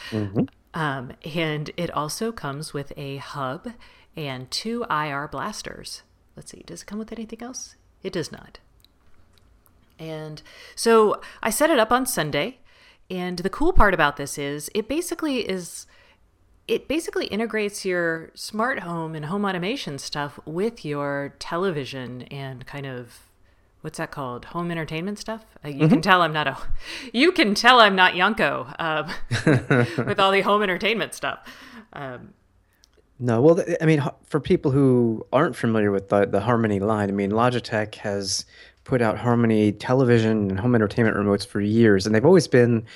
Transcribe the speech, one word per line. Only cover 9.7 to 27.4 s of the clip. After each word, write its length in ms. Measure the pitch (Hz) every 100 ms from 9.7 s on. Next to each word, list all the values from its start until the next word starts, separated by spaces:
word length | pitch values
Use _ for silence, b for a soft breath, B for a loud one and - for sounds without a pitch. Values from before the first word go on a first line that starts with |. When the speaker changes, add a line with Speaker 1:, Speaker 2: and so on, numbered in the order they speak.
| _ _ -
Speaker 2:
And 440 | 160 156 156 151 B B B
so 460 | - 233 226 208 - B B
I 80 | 226
set 200 | - 311
it 80 | 285
up 140 | 220
on 140 | 240 254
Sunday, 520 | - 151 143 196 - b b b b _
and 300 | 185 180 175
the 120 | 190
cool 220 | - 330
part 220 | 392 208
about 220 | 170 147 -
this 200 | 143 -
is 300 | 143 147 -
it 140 | 208 214
basically 600 | 294 349 339 311 254 -
is, 380 | 190 170 - - b b b _ _ _ _ -
it 220 | 226 -
basically 380 | 311 370 381 277
integrates 580 | 202 226 220 208 202
your 460 | 190 180 165 165 160
smart 460 | - - 214 240 269
home 340 | 170 170 160
and 120 | 160 151
home 180 | 202
automation 540 | 202 175 175 262 - 139
stuff 420 | - 151 143 -
with 400 | - 165 226 233
your 500 | 151 147 143 139 139 -
television 840 | - 170 190 151 123 135 123 123
and 440 | 123 139 135 127 127
kind 200 | 143 139
of, 340 | 123 117 - _ _ _ _ _ _
what's 160 | 160 -
that 120 | 156
called? 360 | - 127 120 -
Home 240 | 175 175
entertainment 460 | 165 151 156 190 208
stuff? 260 | - 220 - -
Uh, 40 | 151
you 60 | 139
Speaker 1:
Mm-hmm. 80 | 156
Speaker 2:
can 140 | 262
tell 200 | 208 180
I'm 100 | 165
not 160 | 156 143
a, 80 | 131 - B B B 262
you 180 | 226 330
can 240 | 359